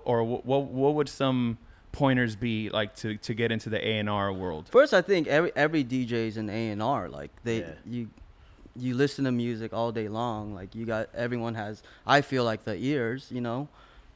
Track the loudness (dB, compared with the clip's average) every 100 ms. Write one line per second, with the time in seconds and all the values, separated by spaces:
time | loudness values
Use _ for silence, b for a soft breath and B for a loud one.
0 | 0 2 2 0 2 0 0 2 2 4
1 | 0 0 2 4 2 -2 b b b 2
2 | 4 4 2 0 -2 -2 0 -2 -2 -4
3 | -6 -6 -6 -2 0 0 -2 -2 0 0
4 | 0 0 0 -2 -4 -6 4 6 8 4
5 | 4 2 4 2 2 2 2 2 0 -2
6 | -2 -2 -2 -4 -4 -4 -4 -2 0 -2
7 | -4 -10 -12 -8 -4 -4 -4 -12 -10 -8
8 | -8 -12 -20 -20 b b -18 -6 -2 2
9 | 2 2 0 0 0 -4 -4 -2 -2 -2
10 | -4 -2 -2 -4 -8 -10 -10 -8 -4 -4
11 | -4 -4 -4 -2 -4 -4 -8 -10 -16 B
12 | 2 4 4 0 0 0 -4 -4 -2 0
13 | 0 -4 -8 -6 -4 -4 -6 b b b
14 | b